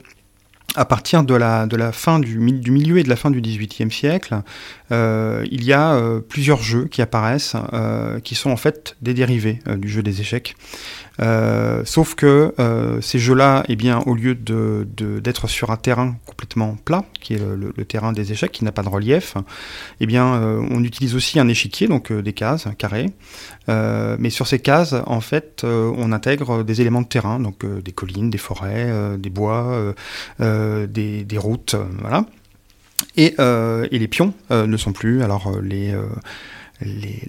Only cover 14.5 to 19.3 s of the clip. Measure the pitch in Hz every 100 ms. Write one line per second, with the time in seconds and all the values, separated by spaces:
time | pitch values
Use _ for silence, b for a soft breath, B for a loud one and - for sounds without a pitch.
14.5 | 113 110 107 104 101 107 104 113 - 113
15.5 | - 117 110 127 120 127 120 - - -
16.5 | 113 107 104 - 190 - - - 107 101
17.5 | 98 101 - 104 110 113 107 104 107 -
18.5 | - 107 107 98 101 107 160 -